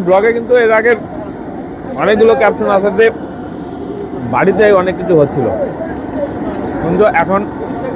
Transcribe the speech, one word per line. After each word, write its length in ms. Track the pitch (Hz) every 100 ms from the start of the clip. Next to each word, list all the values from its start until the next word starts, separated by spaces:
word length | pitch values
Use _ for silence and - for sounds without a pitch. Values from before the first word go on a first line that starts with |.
| 180
ব্লগে 260 | 190 226 233
কিন্তু 160 | 233 247
এর 80 | 226 220
আগে 160 | 226 220 - - - - - - - - - 127
অনেকগুলো 320 | 170 214 226 226
ক্যাপশন 280 | 208 - 208 196
আছে 120 | 202 196
যে 60 | 226 - - - - - - - - - - - 120
বাড়িতে 300 | 127 170 190 214 196
অনেক 120 | 185 180
কিছু 140 | 175 165
হচ্ছিল, 280 | 143 143 110 95 - - - - - - 571 - - - - -
কিন্তু 200 | 160 180 208 165
এখন 200 | 170 190 208 - - - -